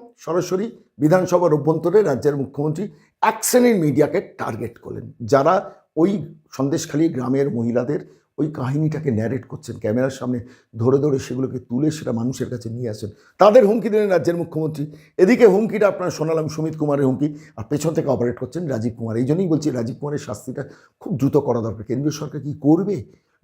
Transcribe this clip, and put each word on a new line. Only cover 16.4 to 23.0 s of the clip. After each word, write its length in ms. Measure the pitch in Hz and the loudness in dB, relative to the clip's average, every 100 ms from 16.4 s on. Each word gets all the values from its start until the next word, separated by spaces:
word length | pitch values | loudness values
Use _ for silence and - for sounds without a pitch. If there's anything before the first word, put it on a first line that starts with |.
| 156 | -2
সুমিত 280 | 156 156 156 | -4 -6 -4
কুমারের 300 | 151 143 135 | -2 2 0
হুমকি, 320 | 131 147 151 - - | 0 -2 -4 -14 -14
আর 80 | 110 | -6
পেছন 260 | 147 156 | -4 -2
থেকে 140 | 160 147 | -2 0
অপারেট 300 | 123 120 120 | 0 -2 -4
করছেন 280 | 127 165 175 | -8 -8 -6
রাজীব 280 | 123 117 113 | -4 -4 -6
কুমার। 180 | 113 110 | -6 -2
এই 80 | |
জন্যই 240 | 127 160 190 | 0 0 0
বলছি 220 | 156 156 | 0 0
রাজীব 260 | 123 113 123 | -2 -4 -6
কুমারের 180 | 143 143 | -8 -8
শাস্তিটা 460 | - 107 - 123 139 - _ _ | -8 -10 -10 -12 -12 -16 _ _
খুব 160 | - 151 | -8 -2
দ্রুত 200 | 135 151 | 0 2
করা 240 | 123 120 | 2 -2
দরকার। 220 | 110 104 | -4 -8
কেন্দ্রীয় 300 | 107 123 147 | -6 -4 -4
সরকার 280 | 143 147 151 | -6 -8 -10
কি 140 | 135 - | -10 -8
করবে, 440 | 143 165 196 180 | -6 -6 -6 -6